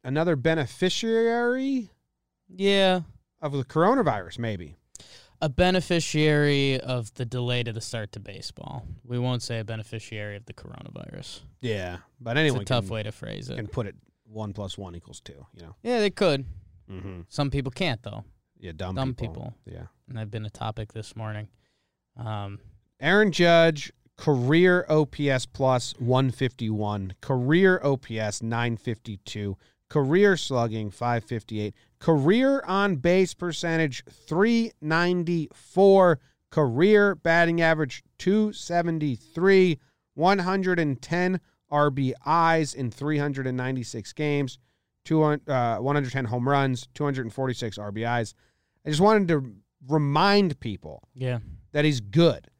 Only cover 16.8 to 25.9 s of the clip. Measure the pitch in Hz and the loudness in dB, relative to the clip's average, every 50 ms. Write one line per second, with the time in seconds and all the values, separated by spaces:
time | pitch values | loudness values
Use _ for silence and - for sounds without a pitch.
16.8 | _ - 95 92 90 101 92 87 82 _ - - 143 139 120 143 127 135 - - | _ -16 -14 -12 -12 -12 -12 -14 -16 _ -6 -4 -4 -2 -2 -4 -6 -6 -6 -4
17.8 | 190 165 120 - _ 101 104 104 - - _ _ _ _ _ _ - 90 80 78 | -4 -4 -4 -6 _ -14 -14 -14 -16 -18 _ _ _ _ _ _ -16 -14 -10 -8
18.8 | 92 92 95 110 131 131 123 - 120 113 80 - - - - _ _ - 85 85 | -8 -6 -4 -4 -4 -6 -6 -6 -8 -10 -8 -12 -12 -14 -14 _ _ -18 -16 -16
19.8 | 85 - _ _ _ - 131 110 110 104 110 113 107 107 _ - 113 110 110 - | -16 -18 _ _ _ -14 -12 -12 -10 -10 -10 -10 -10 -10 _ -8 -10 -8 -8 -10
20.8 | 107 - _ 113 107 - - 110 110 110 107 104 107 - _ _ _ _ _ _ | -12 -12 _ -14 -14 -14 -14 -12 -10 -10 -10 -10 -14 -14 _ _ _ _ _ _
21.8 | _ _ _ _ _ _ _ 120 120 110 107 104 101 98 101 - _ - _ _ | _ _ _ _ _ _ _ -12 -10 -8 -8 -8 -8 -10 -12 -16 _ -20 _ _
22.8 | _ _ _ _ 135 151 185 208 220 202 156 - 175 170 170 165 165 165 160 147 | _ _ _ _ 0 2 4 4 4 4 4 4 6 6 8 8 6 6 2 -2
23.8 | - - _ _ _ _ _ - - 156 143 127 120 127 151 170 180 185 180 180 | -10 -14 _ _ _ _ _ -4 0 0 0 2 2 4 4 6 6 6 4 2
24.8 | 175 - 156 156 151 - - - 147 143 135 127 - - - - 135 131 127 123 | 2 2 2 2 2 0 -4 -2 0 0 0 0 -2 -6 -4 0 2 2 2 2
25.8 | - - | -2 -6